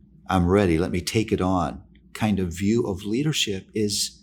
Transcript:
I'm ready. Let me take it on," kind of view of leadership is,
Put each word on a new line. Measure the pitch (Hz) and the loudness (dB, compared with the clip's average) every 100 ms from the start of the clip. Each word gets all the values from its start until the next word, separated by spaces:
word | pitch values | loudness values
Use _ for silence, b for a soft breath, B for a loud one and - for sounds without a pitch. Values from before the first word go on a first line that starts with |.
| - - - | -20 -20 -2
I'm | 92 87 | 2 4
ready. | 101 98 80 | 4 4 2
Let | 90 | 0
me | 90 | -2
take | 85 113 107 | -2 -2 0
it | 90 | 0
on," | 92 92 76 - - - - | 0 0 -2 -6 -16 -20 -20
kind | - 110 98 | -4 -2 0
of | 92 82 | -2 -2
view | 101 117 120 | 0 0 0
of | 92 | -4
leadership | 101 117 151 - - 95 - | -4 -2 -2 -2 -2 -4 -8
is, | 110 104 104 - - | -4 -2 -2 -6 -8